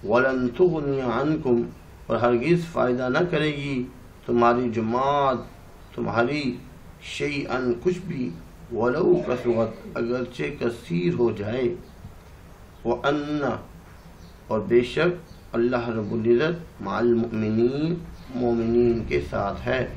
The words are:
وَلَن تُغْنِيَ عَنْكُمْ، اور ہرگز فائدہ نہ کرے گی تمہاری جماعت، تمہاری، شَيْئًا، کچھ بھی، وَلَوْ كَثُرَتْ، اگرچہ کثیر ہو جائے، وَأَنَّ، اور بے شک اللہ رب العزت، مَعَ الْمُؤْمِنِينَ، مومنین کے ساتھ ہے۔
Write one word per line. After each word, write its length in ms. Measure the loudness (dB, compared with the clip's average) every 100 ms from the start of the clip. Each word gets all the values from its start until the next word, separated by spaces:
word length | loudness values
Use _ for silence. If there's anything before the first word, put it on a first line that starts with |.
| 2
وَلَن 420 | 2 4 2 -2
تُغْنِيَ 540 | 4 4 4 -2 -2
عَنْكُمْ، 600 | 0 0 0 0 2 2 2 -8 -20 -20 -4
اور 100 | 0
ہرگز 480 | 2 2 4 2 2
فائدہ 360 | 0 0 0 0
نہ 100 | 0 0
کرے 260 | 0 0 -2
گی 260 | -4 -4 -6 -10 -20 -18 -2
تمہاری 440 | 4 6 4 0
جماعت، 680 | -2 -2 0 2 2 2 0 -6 -18 -20 -20 -16
تمہاری، 640 | -8 -2 0 2 0 -2 -6 -12 -20 -20 -20
شَيْئًا، 560 | -14 -6 -4 -4 -4 -2 0 0
کچھ 160 | 0 -2
بھی، 320 | -6 -6 -6 -8 -16 -20 -10
وَلَوْ 540 | -2 0 2 4 4 2
كَثُرَتْ، 640 | -2 0 2 0 -4 -10
اگرچہ 480 | -6 -2 -2 -4 -6 -6 -4
کثیر 540 | -4 -4 -4 -2 0
ہو 160 | 2 0
جائے، 320 | 0 -4 -2 -2 -2 -12 -18 -18 -18 -20 -20 -20 -20 -20 -8
وَأَنَّ، 640 | -4 -2 0 0 -2 -2 -2 -4 -8 -20 -20 -20 -20 -20 -20 -20 -4
اور 140 | -4
بے 240 | 4 4
شک 480 | 4 2 2 0 -10 -20 -6
اللہ 360 | 0 2 0 -2
رب 260 | -4 -2
العزت، 680 | -2 4 4 4 -2 -8 -10
مَعَ 120 | -4
الْمُؤْمِنِينَ، 1000 | 0 4 4 2 0 0 2 2 2 -2 -2 -6 -16 -10
مومنین 680 | -2 0 2 2 4 4 2 0
کے 120 | -2 -2
ساتھ 380 | -4 -2 -4 -2
ہے۔ 180 | -2 -2